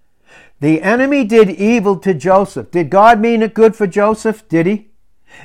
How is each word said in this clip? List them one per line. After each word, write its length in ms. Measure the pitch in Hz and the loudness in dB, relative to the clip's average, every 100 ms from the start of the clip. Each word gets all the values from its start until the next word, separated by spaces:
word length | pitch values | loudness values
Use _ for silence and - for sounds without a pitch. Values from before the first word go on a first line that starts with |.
| _ _ _ _ _ _ | _ _ _ _ _ _
The 220 | 147 160 | -2 0
enemy 420 | 185 240 269 285 | 0 -2 0 -2
did 260 | 208 226 196 | 2 2 2
evil 480 | 190 208 240 196 190 | 0 -2 0 -2 -2
to 140 | 190 | -4
Joseph. 580 | 156 175 190 190 131 104 | -4 0 0 0 -8 -6
Did 180 | 175 143 | -6 0
God 300 | 196 220 220 | 2 4 4
mean 240 | 233 226 | 0 -2
it 100 | 220 | -2
good 220 | 214 226 | 2 0
for 100 | 214 | 2
Joseph? 640 | 202 202 208 214 220 220 _ | -4 -2 -2 -2 -6 -8 _
Did 160 | 165 | -2
he? 240 | 175 214 - _ _ _ _ - | -2 -4 -10 _ _ _ _ -20